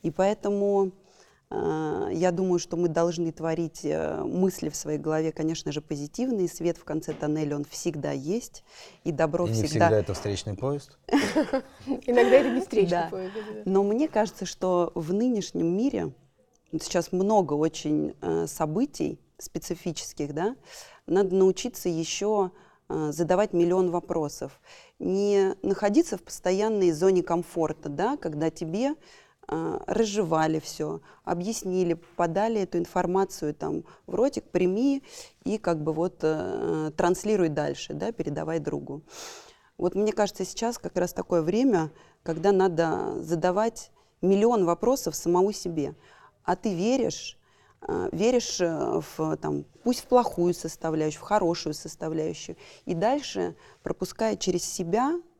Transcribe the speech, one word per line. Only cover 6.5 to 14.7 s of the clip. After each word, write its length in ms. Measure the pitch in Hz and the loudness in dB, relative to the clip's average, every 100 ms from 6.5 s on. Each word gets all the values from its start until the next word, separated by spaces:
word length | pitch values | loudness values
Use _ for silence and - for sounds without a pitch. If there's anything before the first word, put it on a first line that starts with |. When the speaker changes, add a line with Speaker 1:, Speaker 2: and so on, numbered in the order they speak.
| - 170 165 | 0 -2 -2
Speaker 1:
в 60 | - | -4
конце 280 | 156 160 | -6 -4
тоннеля, 420 | 151 151 151 151 143 | -4 -2 -2 -2 -4
он 80 | 147 | -6
всегда 460 | - 175 156 147 | -6 -6 -4 -4
есть. 520 | 139 143 220 - - _ - - - | -4 -2 -4 -6 -20 _ -20 -20 -8
И 80 | 170 | -6
добро 340 | 147 160 170 175 | 0 0 2 0
Speaker 2:
И 20 | |
не 40 | 113 | 2
Speaker 1:
всегда 40 | 143 151 170 | 2 4 6
Speaker 2:
всегда 100 | 107 | 6
это 140 | 104 | 2
встречный 420 | 95 104 98 - 101 | -4 -4 -4 -4 -4
поезд. 420 | 131 143 - _ - | -4 -4 -8 _ 0
Speaker 3:
<laughs> 0 | 285 - - 285 269 - - - 269 - | 2 2 0 0 -2 -4 -16 -8 -6 2
Иногда 300 | 240 240 262 | 4 8 8
это 120 | 285 | 6
не 100 | 240 | 0
встречный 280 | 381 220 180 175 | 0 2 2 2
Speaker 1:
Да. 100 | 165 | -2
Speaker 3:
поезд, 220 | 190 185 214 | -6 -8 -10
да, 60 | |
да. 200 | 214 214 208 | -10 -8 2
Speaker 1:
Но 180 | 190 | 2
мне 240 | 202 220 311 | 4 2 2
кажется, 380 | 220 214 - 180 | 2 0 -2 -10
что 460 | - 185 | -2 2